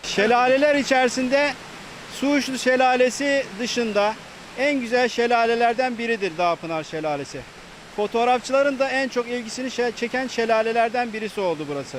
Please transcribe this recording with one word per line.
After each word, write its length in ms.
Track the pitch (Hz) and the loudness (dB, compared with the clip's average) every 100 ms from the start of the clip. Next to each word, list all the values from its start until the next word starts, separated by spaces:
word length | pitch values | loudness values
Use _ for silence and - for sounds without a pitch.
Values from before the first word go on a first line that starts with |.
Şelaleler 720 | - - 214 240 254 262 302 | -4 0 4 4 6 4 4
içerisinde 760 | 285 262 262 254 254 254 277 294 254 - - - - - - | 4 4 4 4 0 0 2 2 -2 -12 -16 -16 -16 -14 -2
Suuşlu 380 | 262 285 262 262 | 2 2 0 -2
Şelalesi 880 | 254 254 262 254 254 - 285 277 247 190 | 2 4 4 4 2 2 0 0 -2 -6
dışında 560 | 233 - 233 202 208 214 - - - - | -4 -2 0 2 0 -2 -14 -18 -16 -2
en 220 | 277 285 | 0 0
güzel 280 | 233 247 247 | 0 2 2
şelalelerden 880 | - 240 240 226 233 233 233 254 226 | 2 2 4 4 4 2 2 -2 -2
biridir 340 | 233 226 190 160 | -2 -2 -2 0
Dağpınar 460 | 175 165 165 160 | 0 0 -4 -6
Şelalesi. 560 | 151 160 156 143 135 139 117 - - - - - | -6 -6 -4 -4 -6 -10 -14 -18 -20 -20 -14 -4
Fotoğrafçıların 800 | 208 233 240 247 226 269 277 262 | -2 2 2 2 2 2 2 2
da 120 | 269 | 0
en 180 | 262 269 | 0 -2
çok 200 | 247 233 | -2 -4
ilgisini 420 | 240 220 226 254 | -4 -6 -6 -6
şe-, 260 | - 240 226 | -2 -2 -2
çeken 300 | 240 254 262 | -4 -2 -4
şelalelerden 840 | - 226 220 220 233 233 240 240 | -2 2 2 2 2 2 0 -4
birisi 280 | 214 214 208 | -4 -6 -2
oldu 260 | 190 156 147 | -2 -2 -4
burası. 300 | 143 131 | -6 -6